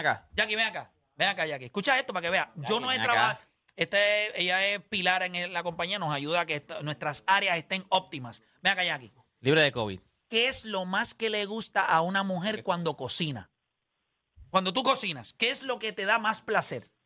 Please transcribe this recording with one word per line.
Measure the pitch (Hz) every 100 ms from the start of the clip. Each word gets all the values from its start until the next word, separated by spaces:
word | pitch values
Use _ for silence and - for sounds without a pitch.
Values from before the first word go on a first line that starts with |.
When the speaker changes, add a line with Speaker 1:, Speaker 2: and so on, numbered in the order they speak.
| 151
Speaker 1:
acá. | - -
Speaker 2:
Jackie, | - 214 214
ven | 226
acá. | 175 127 _ _ -
Ven | 185
acá, | 185 160
Jackie. | 139 123
Escucha | 202 196 262
esto | 262
para | 190 170
que |
vea. | 185 151 -
Yo |
Speaker 1:
Jackie, | 139 220
Speaker 2:
no | 254
he | 262
Speaker 1:
ven |
acá. | 226
Speaker 2:
trabajado, | 233 233 208 - _ _ -
este, | 170 202 208 208 208 196
ella | 180 185 196
es | 202
pilar | - 208 180 185
en | 180 175
el, | 175
la | 175
compañía, | 175 165 175 202
nos | 165
ayuda | 143 143 170
a | 170
que | 151
esta, | - 156
nuestras | 147 151 156 143 -
áreas | 196 196 170
estén | - 190 185
óptimas. | 190 - 147 123 110 _ _
Ven | 180
acá, | 190
Jackie. | 175 151 113 _ _ _
Speaker 1:
Libre | 123 156
de | 147
covid. | 127 107 95 - _ _
Speaker 2:
¿Qué | 226 247
es | 262 220
lo | 196 185
más | 196 226
que | - 220
le | 214 202
gusta | 220 - 208 -
a | 165
una | 170 196
mujer | 196 185 196 214
cuando | - 175 170 143
cocina? | 123 - 160 123 - _ _ _ _ _ _ _ _ - -
Cuando | 185 185
tú | 190
cocinas, | 254 269 202 143 -
¿qué | - 226
es | 269
lo | 269 233
que | 220
te | 208 196
da | 226
más | 214 214
placer? | - 202 - 127 - _